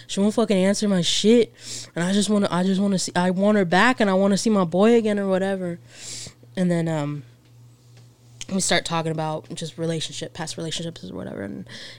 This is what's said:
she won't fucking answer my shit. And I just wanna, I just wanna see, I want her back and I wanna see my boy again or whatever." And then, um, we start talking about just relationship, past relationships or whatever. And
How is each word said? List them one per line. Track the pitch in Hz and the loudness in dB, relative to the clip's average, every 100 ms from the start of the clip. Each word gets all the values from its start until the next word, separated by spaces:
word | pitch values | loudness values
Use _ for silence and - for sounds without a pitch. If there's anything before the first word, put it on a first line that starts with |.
| - | -8
she | - | 0
won't | 208 226 | 2 2
fucking | 220 190 | 2 4
answer | 190 202 214 | 2 2 2
my | 185 | 2
shit. | 165 - 208 240 - - - - - 160 | 0 2 6 6 4 -2 -14 -14 -10 -4
And | 175 | 0
I | |
just | 202 202 | 2 2
wanna, | 208 196 | 2 2
I | 170 | 0
just | 185 190 | 2 2
wanna | 202 190 | 2 0
see, | - 175 | -2 0
I | 180 | 0
want | 185 202 214 | 2 2 4
her | 180 | 4
back | 180 233 254 | 4 4 4
and | 208 | 2
I | |
wanna | 190 196 196 | 4 2 2
see | 233 | 2
my | 202 | 2
boy | 175 180 220 | 2 4 4
again | 233 214 202 | 4 2 0
or | 196 | 0
whatever." | 185 190 196 180 175 - - - - - - - - | 0 0 -4 -6 -8 -14 -20 -16 -14 -16 -20 -10 -2
And | 180 | 0
then, | 170 165 | 0 0
um, | 156 147 147 - - _ - - _ _ - - _ _ - - | -2 -4 -6 -10 -20 _ -20 -20 _ _ -20 -20 _ _ -18 -8
we | 190 | -4
start | - 175 - | 0 0 0
talking | 165 160 | -4 -4
about | 160 156 156 - 170 | -4 -4 -6 -10 -12
just | 160 - | -12 -8
relationship, | 160 165 - - 160 | -6 -6 -8 -10 -12
past | - - - | -10 -10 -10
relationships | 165 - 165 - 180 | -8 -8 -8 -12 -12
or | - | -12
whatever. | - - | -10 -10
And | 202 - - - - | -10 -12 -14 -16 -18